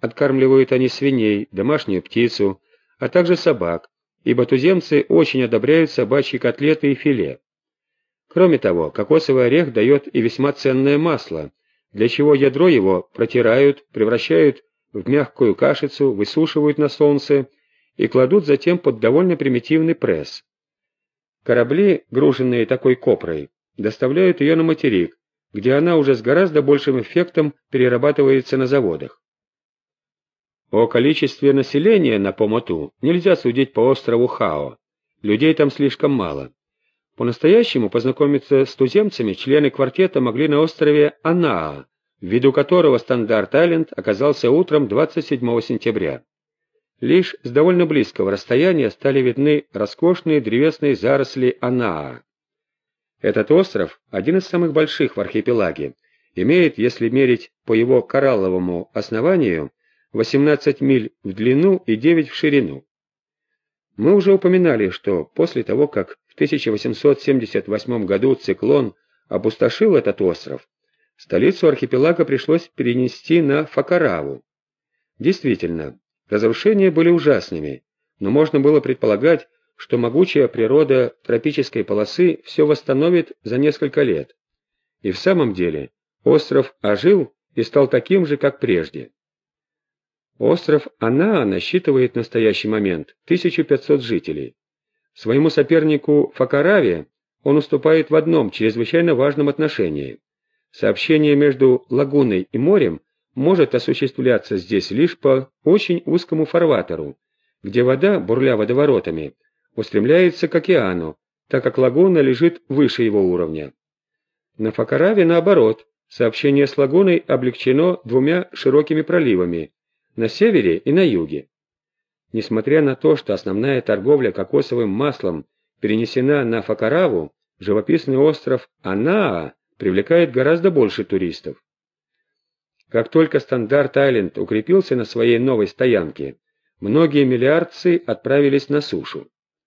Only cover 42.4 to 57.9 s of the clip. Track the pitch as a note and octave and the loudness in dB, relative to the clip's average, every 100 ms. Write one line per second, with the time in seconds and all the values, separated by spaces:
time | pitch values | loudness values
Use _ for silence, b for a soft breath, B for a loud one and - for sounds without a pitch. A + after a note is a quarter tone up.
42.4 | C3+ C3 C#3 F3+ D#3 B2 - B2 A2 A2 | 2 2 2 2 2 2 0 -4 -2 -2
43.4 | G2 C#3+ E3+ E3 D#3+ - G#2 G2+ C#3+ - | 0 0 2 0 -4 -8 -6 -2 -2 0
44.4 | A#2+ D3 F#3 D3+ B2 G#2 D#3+ - D3 C3+ | 0 2 2 0 0 -2 -2 -4 -6 -4
45.4 | A#2+ A#2 - A#2+ - G#2 E2+ B1+ _ _ | -2 -4 -4 -4 -4 -4 -4 -8 _ _
46.4 | _ _ _ _ _ _ A#2+ F3 F3 - | _ _ _ _ _ _ 0 2 0 -6
47.4 | B2 B2 D#3+ F3+ E3+ D3+ A2 - F#2+ G2 | -4 0 2 2 0 0 -2 -2 -4 -4
48.4 | - B2 F3 E3+ A#2 - C#3 C#3 B2+ A#2+ | -2 0 2 0 -2 -2 -2 0 0 0
49.4 | C#3+ D3 - G2+ G#2 - E3+ F3+ E3 D3+ | 0 0 -4 -6 -8 -2 -2 0 0 -2
50.4 | A2 A#2 D3+ D#3 C#3+ A#2+ A2+ C#3 C3+ C3+ | 0 0 0 0 -2 -2 0 0 -2 -2
51.4 | B2+ - B2 B2 A#2 D#2+ C#2+ B1 _ _ | -2 -2 -4 -2 -2 -4 -10 -14 _ _
52.4 | _ _ _ _ _ _ _ _ G2 G#2 | _ _ _ _ _ _ _ _ -4 -2
53.4 | G#2 D#3+ F#3 G#2 E2+ - _ G2 G#2+ F#3 | 2 2 2 -2 -6 -10 _ -6 -2 -2
54.4 | F#3 F3 E3+ D3 D#3 - C3 - F#2+ A2 | -2 -4 -2 0 -2 -2 -4 -4 -6 -4
55.4 | G#2 A#2+ F#2 D2+ C#2+ - _ _ _ - | -2 0 -2 -4 -10 -12 _ _ _ -4
56.4 | G2 F3 D#3+ - A#2 - A2+ B2+ C3 A#2+ | 0 2 2 0 -4 -2 -2 0 2 0
57.4 | - _ - A2 A#2+ | -4 _ -2 0 2